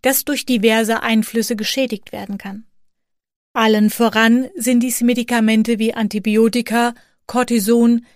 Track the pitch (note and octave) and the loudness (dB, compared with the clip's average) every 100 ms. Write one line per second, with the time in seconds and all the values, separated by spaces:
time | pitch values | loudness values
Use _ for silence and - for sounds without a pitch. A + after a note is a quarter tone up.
0 | B3+ C4+ - C#4 - B3 A3 A3 A3 A3+ | -2 -2 -2 -6 -2 0 2 2 0 -2
1 | A#3 A3 A3 A3+ A3 A3 G#3+ - C4 G3+ | 0 0 0 -2 -4 -4 -4 -2 -2 -4
2 | - G#3+ G3 G3+ G3 G3+ - _ _ _ | -10 -14 -10 -12 -12 -14 -18 _ _ _
3 | _ _ _ _ _ - A3 G#3+ G#3+ - | _ _ _ _ _ 0 2 4 2 2
4 | A#3 A3 A3+ A#3+ B3+ F#4+ A3+ A#3+ B3 - | 0 2 2 2 0 -6 0 0 0 0
5 | A#3+ B3 A#3 A#3+ A3 A3 A3 A3+ A3+ A3+ | 0 0 -2 0 2 2 2 0 -2 -2
6 | G#3 G#3+ G#3+ G#3+ A3+ A#3+ A#3 A#3 A#3+ A#3+ | -4 -4 0 2 2 0 -2 -2 -2 -4
7 | _ _ - B3 A#3+ A#3+ G3+ A#3 A#3 A#3 | _ _ -6 -4 0 0 2 4 4 2
8 | - | -2